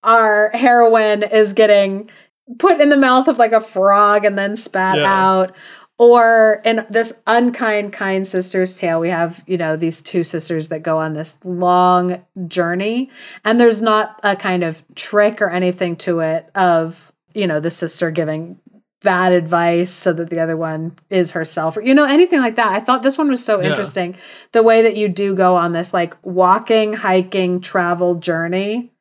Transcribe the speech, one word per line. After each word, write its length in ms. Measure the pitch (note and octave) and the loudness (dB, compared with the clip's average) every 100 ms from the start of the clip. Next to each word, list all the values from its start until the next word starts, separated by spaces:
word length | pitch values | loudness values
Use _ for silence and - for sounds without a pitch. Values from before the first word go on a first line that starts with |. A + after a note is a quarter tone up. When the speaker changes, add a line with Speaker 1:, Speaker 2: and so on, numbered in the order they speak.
Speaker 1:
our 480 | A3 A3+ A3 G#3 G#3+ A3+ | 4 2 4 2 0 2
heroine 640 | B3+ A#3+ A#3 A3+ G#3+ G#3 | 2 4 4 4 2 0
is 320 | G#3 A3 G#3 | 0 2 2
getting 560 | G3+ A3 G3+ G3 G3 A3 - _ _ _ A#3+ | 4 4 4 2 -4 -12 -20 _ _ _ -2
put 240 | F#4+ E4+ | 2 4
in 80 | C#4+ | 4
the 80 | C#4+ | 4
mouth 300 | C4+ B3+ C4 | 4 4 2
of, 100 | B3 | 2
like, 140 | A3+ | 2
a 80 | A3 | 2
frog 640 | A3 F#3+ G3 G3+ G#3 G#3 G#3 | 0 0 2 4 4 4 0
and 100 | G3 | -2
then 200 | G3 G#3+ | -6 -6
spat 420 | - F#3+ F#3+ F#3+ | -6 -2 -2 0
Speaker 2:
Yeah. 60 | G3 | 0
Speaker 1:
out. 420 | G3 F#3+ F#3+ F#3 - - - _ _ | 2 2 2 -2 -6 -20 -20 _ _
Or 640 | A#3+ A#3+ A3+ A3+ A3 G#3+ A3+ | 6 6 6 4 4 2 0
in 180 | A3+ A3 | -2 -2
this 320 | A3 A3+ - - | -4 -4 -6 0
unkind, 640 | A#3 A#3+ A#3+ A#3 G#3 G#3 | 2 0 -2 -4 -2 -6
kind 340 | G3+ G3 F#3+ F#3+ | -6 -4 -4 -2
sister's 460 | F#3+ F#3 F#3+ F#3 | -4 -4 -4 -4
tale, 260 | - F3 E3 | -4 -4 -2
we 100 | E3 | -2
have, 340 | E3+ E3+ E3+ - | -2 -4 -6 -8
you 120 | F3+ | -6
know, 180 | D#3+ D#3+ | -4 -4
these 260 | E3 D#3+ | -4 -6
two 220 | - F#3 | -6 -4
sisters 460 | E3+ E3 D#3+ E3 D#3 | -4 -6 -6 -8 -6
that 120 | D#3 | -8
go 160 | D#3+ D#3+ | -4 -4
on 160 | D#3+ | -4
this 240 | D3+ D#3+ - | -6 -10 -12
long 800 | F#3 F3 F3+ F3+ F3+ F3+ F3+ F3+ _ - F3 | -10 -4 0 4 4 2 0 -6 _ -14 -8
journey, 640 | F3+ E3+ F3 G3+ A#3+ C4 - - - | -4 -4 -4 -4 -4 -6 -12 -20 -8
and 160 | G#3 A#3 | -2 4
there's 240 | A#3+ A3 | 4 2
not 360 | A3+ G#3+ G#3 - | 0 0 -2 -4
a 120 | G#3 F#3+ | -4 -2
kind 280 | G3+ F3+ | -2 -2
of 200 | E3+ D#3+ _ - | -4 -6 _ -16
trick 480 | - G#3 G#3 G#3+ | -2 2 2 0
or 60 | G3+ | -4
anything 440 | F3+ F3+ F3+ F3+ E3+ | 0 -2 -2 -6 -6
to 240 | - E3 | -4 -2
it 280 | D#3+ D#3+ - - | -2 -4 -6 -2
of, 560 | F3+ E3 E3 E3+ _ _ _ G#3+ | 2 2 -2 -10 _ _ _ -6
you 100 | F#3+ | -4
know, 140 | D3+ | -2
the 100 | D#3+ | -2
sister 400 | - E3 - E3+ | -4 -4 -4 -4
giving 480 | D#3+ D#3 D#3 E3+ F#3 _ _ _ _ | -4 -4 -6 -10 -18 _ _ _ _
bad 300 | G3+ F3+ F#3 | -2 0 2
advice 600 | F3+ E3 E3+ E3+ E3+ F3 | 0 0 0 0 0 0
so 200 | - F#3+ | 0 0
that 200 | E3 E3+ | -2 -6
the 80 | E3 | -4
other 180 | E3 D#3+ | -4 -4
one 400 | E3 D#3 E3 - _ | -6 -8 -10 -14 _
is 220 | F#3+ F3 | -2 -2
herself, 440 | E3+ D#3+ - D#3+ F#3 | -4 -6 -4 -4 -4
or, 40 | |
you 120 | A3+ | 0
know, 120 | C#4 C#4+ | 2 4
anything 340 | D4 F4+ D#4 | 2 2 2
like 160 | B3 A3+ | 0 0
that. 160 | A3 | -2
I 80 | G3 | -2
thought 240 | A3+ B3+ | -2 0
this 160 | B3+ C#4 | 0 -2
one 100 | D4+ | -2
was 140 | B3+ | -2
so 160 | - G#3 | -2 -2
Speaker 2:
Yeah. 60 | D#3 | -2
Speaker 1:
interesting, 460 | D3 G3 F#3+ F3 F#3 - - _ | -4 -6 -6 -8 -10 -20 -20 _
the 120 | A3+ | 2
way 180 | A3+ A3+ | 4 4
that 140 | A3+ G#3 | 2 0
you 100 | G#3 | -4
do 260 | F3+ G3+ F#3+ | -2 -4 0
go 200 | F#3 F3+ | 2 2
on 180 | E3+ | 0
this, 200 | E3+ E3+ | -2 -4
like, 240 | F#3 E3+ - | -4 -4 -8
walking, 680 | F#3 F3+ F3+ G3+ A3+ A3 G#3+ | -8 0 2 2 2 0 0
hiking, 680 | G#3+ G#3 F#3 F#3 G3 F#3 F3+ | -4 0 0 0 -2 -2 -4
travel 540 | F3+ G3 F3 F3 F3+ F3 | -4 -4 -2 -2 -2 -2
journey 760 | E3 E3 E3+ F#3 G3 A#3 A#3+ _ | -4 -4 -4 -4 -4 -8 -10 _